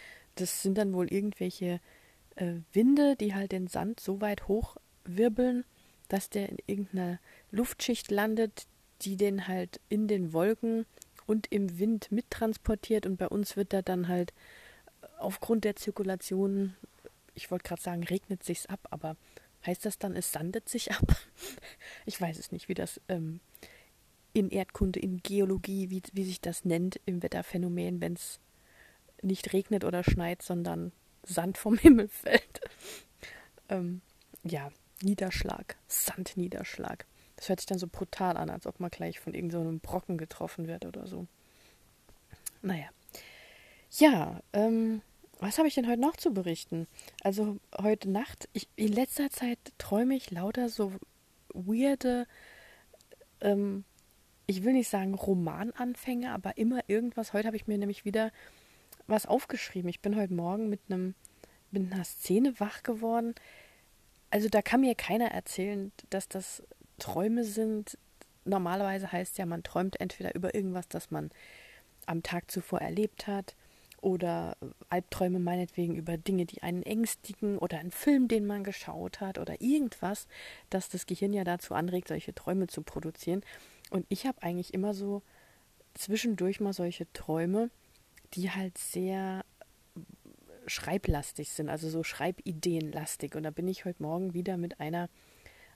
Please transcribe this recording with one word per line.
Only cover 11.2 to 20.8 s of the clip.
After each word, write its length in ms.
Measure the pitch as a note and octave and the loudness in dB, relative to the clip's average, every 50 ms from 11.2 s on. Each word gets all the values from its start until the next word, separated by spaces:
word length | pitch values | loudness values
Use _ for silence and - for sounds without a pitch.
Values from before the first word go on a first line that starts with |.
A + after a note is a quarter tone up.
| - | -2
und 200 | - A3 A3 - - | 0 0 0 2 0
im 280 | - G3+ G3 F3+ E3+ E3+ | 0 0 0 0 0 0
Wind 340 | G3+ A3 A3+ G3+ - - G3+ | 2 2 2 0 0 -2 -2
mittransportiert 920 | A#3 - - - - A3+ A3+ G#3+ - - - G#3+ - - - A3 G#3 - | -2 -2 -4 -4 -2 0 0 0 0 0 0 0 0 2 2 2 2 2
und 100 | F#3+ F#3+ | 0 -2
bei 120 | - F#3 - | -2 -2 -2
uns 280 | - G3+ G3+ - - | 0 -2 -2 -2 -2
wird 160 | G3+ G3+ - G3 | -2 -2 0 0
da 100 | F#3+ F#3+ | 0 2
dann 260 | - F#3 F3+ F3+ F3 | 2 0 0 2 2
halt 240 | F3+ F3+ F3 - - - - - - - - - - - - - - _ - - - - | 2 0 0 -2 -6 -12 -20 -20 -20 -20 -20 -20 -20 -20 -20 -20 -20 _ -20 -20 -10 -6
aufgrund 460 | - G3+ F#3+ - - - A#3 A3 G#3 | -6 -4 -4 -4 0 2 2 2 2
der 120 | G#3 G3+ | 0 -2
Zirkulation, 1000 | - - G#3 - - G3 F#3+ F#3+ F#3 - - F#3 F#3+ G3 G3 G3 G3 G3 F#3+ F#3+ - - - _ _ - - - _ _ - _ | -2 -4 -4 -4 -2 -2 -2 -2 -2 -2 -2 0 2 2 2 2 2 0 -2 -4 -8 -18 -20 _ _ -20 -20 -20 _ _ -20 _
ich 160 | - - - | -16 -8 -6
wollte 180 | F3+ F3+ - - | -6 -6 -4 -6
grad 120 | F3 - | -8 -6
sagen, 240 | - F3+ F3 F3 E3+ | -4 -4 -4 -4 -2
regnet 380 | - F3+ G3 - - F#3+ F3 - | 0 -2 -2 -2 -4 -6 -6 -4
sich's 240 | - F3 - - | -4 -4 -4 -4
ab, 140 | - G3 - - - | -8 -10 -10 -8 -10
aber 260 | - D#3 - D#3 D#3+ - _ - - - - _ _ _ - | -8 -6 -6 -8 -8 -8 _ -20 -20 -20 -20 _ _ _ -4
heißt 220 | F3+ F#3 - - | -4 -4 -2 -2
das 120 | - - - | -4 -4 -4
dann, 180 | - G3 F3 | -4 -4 -2
es 160 | F3+ - - - | -2 -4 -4 -4
sandet 360 | D3+ D#3+ F3 F#3+ A3+ - - | -2 -4 -4 -4 -4 -6 -4
sich 240 | - A#3 | -4 -4